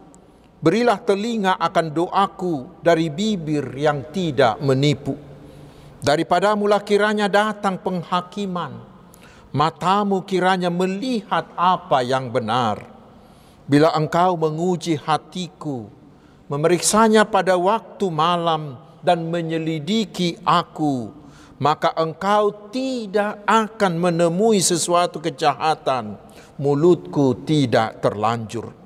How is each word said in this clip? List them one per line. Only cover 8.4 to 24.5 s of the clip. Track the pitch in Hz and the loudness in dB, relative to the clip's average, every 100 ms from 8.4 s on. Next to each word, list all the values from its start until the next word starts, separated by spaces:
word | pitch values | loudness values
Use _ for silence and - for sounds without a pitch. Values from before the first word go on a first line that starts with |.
| 202 175 147 120 - - - - - - - | -6 -6 -8 -12 -18 -20 -20 -20 -20 -20 -6
Matamu | 131 156 - 180 202 208 196 - | 0 0 0 0 2 2 -2 -2
kiranya | 185 185 190 180 | 0 2 2 0
melihat | 175 185 196 262 240 - 175 - - | -2 -2 -2 -4 -4 -2 -4 -4 -2
apa | 180 180 - 139 | 0 0 0 0
yang | 123 131 131 | 0 -2 -2
benar. | 120 110 120 117 98 - - - - - - - - - | -4 -2 0 0 -4 -8 -20 -20 -20 -20 -20 -20 -14 0
Bila | 143 160 160 | 4 4 2
Engkau | 151 170 180 175 | 0 2 2 2
menguji | 160 156 175 175 170 | -2 0 -2 -2 -2
hatiku, | 151 - 151 - 180 175 - 156 131 104 - - - - - - | -4 0 -2 -4 -10 -10 -10 -8 -8 -10 -18 -20 -20 -20 -20 -8
memeriksanya | 143 160 175 - 208 226 220 208 | 0 2 2 2 4 6 6 4
pada | 208 185 180 | 2 2 2
waktu | 180 220 - - 196 | 2 0 -4 -6 -4
malam | 156 165 175 170 160 151 123 - - | 0 0 0 0 -2 -4 -14 -20 -4
dan | - 175 165 | 0 0 0
menyelidiki | 170 160 165 160 160 147 220 220 - 180 165 - | -4 -4 -4 -4 -4 -2 -2 -2 -2 -4 -2 0
aku, | 170 165 - 151 135 107 - - - - - | 0 0 -4 -2 -2 -6 -12 -20 -20 -20 -4
maka | 139 151 165 - | -2 0 0 0
Engkau | 160 156 196 214 208 208 - | -4 -2 0 2 2 -2 -10
tidak | 254 262 254 214 208 208 214 | -8 -6 -6 -4 -2 -2 -4
akan | - 220 214 - 202 165 | 0 0 0 -2 -2 0
menemui | 180 165 170 170 226 | 0 2 2 2 2